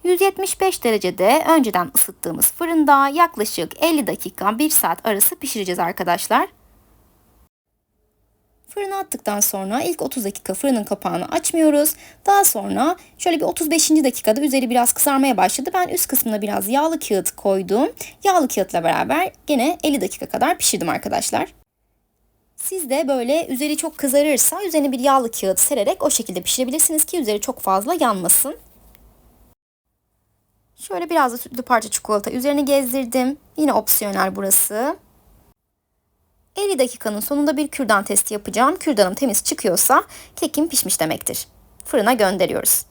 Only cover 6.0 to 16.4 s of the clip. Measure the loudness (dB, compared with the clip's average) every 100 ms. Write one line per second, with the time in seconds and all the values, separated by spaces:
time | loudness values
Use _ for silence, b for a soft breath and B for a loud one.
6 | -2 -2 2 0 0 _ _ _ _ _
7 | _ _ _ _ _ _ _ _ _ _
8 | _ _ _ _ _ _ _ -10 -8 -6
9 | -8 -8 -6 -2 -2 -2 -4 -4 -4 -4
10 | -6 -6 -8 -8 -8 -4 0 0 -2 -6
11 | -4 -4 -4 -4 -2 2 4 4 2 -2
12 | B B 2 4 4 0 -4 0 0 -2
13 | B B -2 0 -2 -2 0 2 4 4
14 | 4 2 0 2 2 0 2 2 2 2
15 | 2 2 2 4 2 0 -4 -2 -2 -2
16 | -2 -2 -2 -2